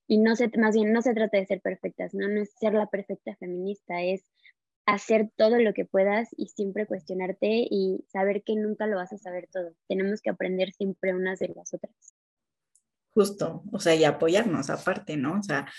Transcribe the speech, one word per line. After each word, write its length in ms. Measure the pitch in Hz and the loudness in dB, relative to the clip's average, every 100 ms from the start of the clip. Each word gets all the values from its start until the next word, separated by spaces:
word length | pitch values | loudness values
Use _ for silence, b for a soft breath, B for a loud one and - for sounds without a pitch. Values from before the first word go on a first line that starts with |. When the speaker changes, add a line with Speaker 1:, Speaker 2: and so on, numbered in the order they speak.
| - | 0
Speaker 1:
y 120 | 214 | 4
no 160 | 220 226 | 4 4
se, 120 | 233 226 | 2 2
más 160 | 220 | 4
bien 200 | 214 208 | 4 4
no 80 | 226 | 2
se 120 | 240 | 2
trata 240 | 220 214 202 | 2 2 2
de 80 | 190 | 0
ser 160 | 190 | -2
perfectas, 520 | 196 185 190 - 180 | -4 -6 -8 -8 -8
¿no? 140 | 196 196 | -4 -2
No 120 | 208 | -2
es 120 | 202 _ | -4 _
ser 140 | 220 | 0
la 140 | 214 208 | 2 0
perfecta 480 | 196 196 190 - 208 | -4 -6 -10 -10 -12
feminista, 680 | 180 180 190 202 - 175 | -8 -6 -6 -8 -8 -4
es 220 | 180 190 - b b _ _ _ - | -2 -2 -6 b b _ _ _ -2
hacer 420 | 202 - 220 220 - | -2 2 2 2 2
todo 240 | 220 240 | 4 6
lo 140 | 220 | 4
que 120 | 196 185 | 2 0
puedas 440 | 196 196 208 233 - | 2 2 2 -2 -8
y 100 | 202 | -8
siempre 400 | - 196 202 208 | -6 -6 -4 -6
cuestionarte 800 | 196 - 185 185 196 208 226 240 | -6 -6 -6 -4 -2 0 0 0
y 360 | 208 190 185 - | 0 0 -2 -4
saber 340 | 196 196 202 | 0 0 0
que 120 | - 214 | -2 -2
nunca 320 | 214 214 214 | -2 -2 -2
lo 80 | 196 | -2
vas 160 | 180 | -6
a 60 | 208 | -12
saber 320 | 185 180 - | -10 -10 -8
todo. 220 | 190 175 165 - | -8 -8 -12 -4
Tenemos 340 | 190 196 214 | -2 0 -2
que 80 | 214 | -4
aprender 420 | 185 180 185 190 | -4 -2 -2 -2
siempre 420 | - 196 185 190 | -2 -6 -2 -2
unas 260 | 185 185 190 | -2 -2 -4
de 100 | 180 | -8
las 240 | 170 175 | -8 -14
otras. 200 | 175 - _ - _ _ _ _ _ _ _ _ _ _ | -12 -14 _ -20 _ _ _ _ _ _ _ _ _ _
Speaker 2:
Justo, 500 | - 202 - 165 165 - | 2 2 0 -6 -6 -10
o 80 | 196 | -2
sea, 160 | 170 160 | 4 6
y 100 | 156 | 6
apoyarnos 640 | 143 165 185 226 156 147 | 4 2 2 2 -2 -2
aparte, 480 | - - 196 - 151 | -4 -4 -4 -6 -4
¿no? 220 | 131 190 | -2 -2
O 40 | |
sea, 260 | 202 139 143 | -2 -4 -6